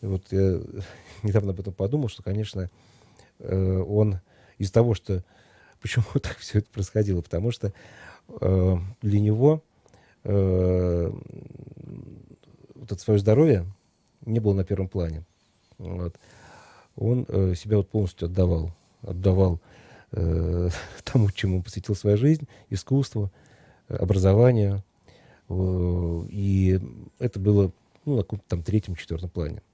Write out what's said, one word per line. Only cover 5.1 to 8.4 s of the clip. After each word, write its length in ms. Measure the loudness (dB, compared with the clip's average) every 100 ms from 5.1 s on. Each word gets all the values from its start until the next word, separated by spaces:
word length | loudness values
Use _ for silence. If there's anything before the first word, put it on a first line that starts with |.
| -6 -6 _ _
<laughs> 300 | _ _ _
почему 240 | -4 -2 0 -2
так 160 | -4 -12
всё 220 | -4 -4
это 100 | -2
происходило, 500 | -6 -4 -2 0 -2
потому 300 | -2 -4 -4
что, 220 | -4 -6 -8 -20 -20 -20 -20 _ -6